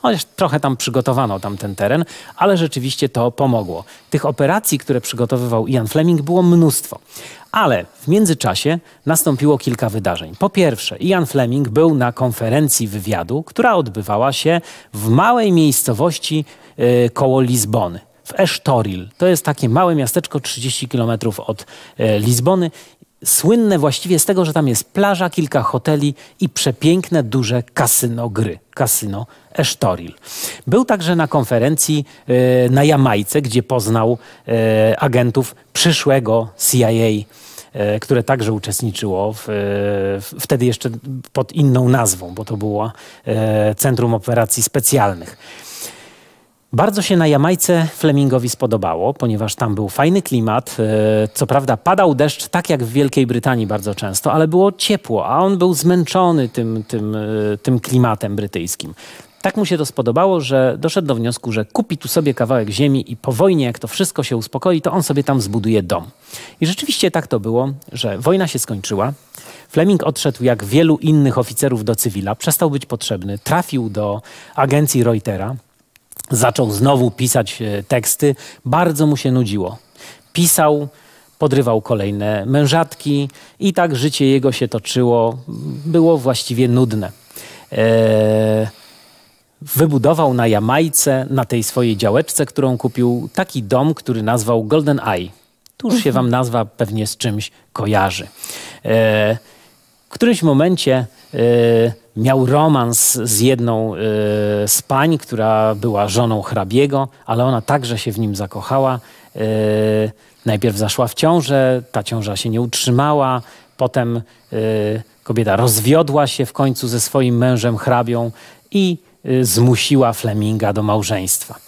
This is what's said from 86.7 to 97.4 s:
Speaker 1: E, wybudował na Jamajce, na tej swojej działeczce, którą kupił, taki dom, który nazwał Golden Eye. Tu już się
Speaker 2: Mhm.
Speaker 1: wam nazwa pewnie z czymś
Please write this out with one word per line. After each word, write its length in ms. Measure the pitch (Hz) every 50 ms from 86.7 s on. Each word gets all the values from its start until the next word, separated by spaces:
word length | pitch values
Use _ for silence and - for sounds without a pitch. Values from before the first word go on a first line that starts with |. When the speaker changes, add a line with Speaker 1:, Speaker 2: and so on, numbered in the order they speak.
| 120 127 127 117 110 107 98 92 - - _ _ - - - - - - - _
Speaker 1:
E, 960 | - - 110 113 113 113 113 110 110 107 107 107 107 107 110 107 107 110 110 110 - - - - - - _ _ _ _ _ _ _ _ _ _ _ _
wybudował 720 | 147 143 - 127 160 160 147 131 117 143 165 156 160 139 127
na 120 | 123 117
Jamajce, 800 | 117 107 104 107 113 131 151 165 160 143 - - 147 135 131 127 131
na 140 | 135 131 123
tej 180 | - 123 120
swojej 340 | 107 - - 127 123 117 110
działeczce, 500 | 95 120 104 104 143 156 - - - 147
którą 320 | - - - 135 131 127 117
kupił, 500 | - 127 - 127 123 120 120 120 139 - _
taki 280 | - 190 - - 135
dom, 320 | 110 98 131 127 139 156 156
który 280 | - - - 123 113
nazwał 420 | 107 107 120 120 104 110 120 113 110
Golden 360 | 107 143 160 147 147 143 139 -
Eye. 220 | 113 98 87 90 90 - _ _ _ _ _ _ _ _
Tu 120 | _ - 233
już 140 | 220 240
się 80 | 214 147
Speaker 2:
Mhm. 40 | 123
Speaker 1:
wam 160 | 131 127 120
nazwa 340 | 120 127 131 120 117 120 110
pewnie 420 | 107 _ - 117 101 107 110 107
z 100 | 107 -
czymś 340 | _ - 117 104 104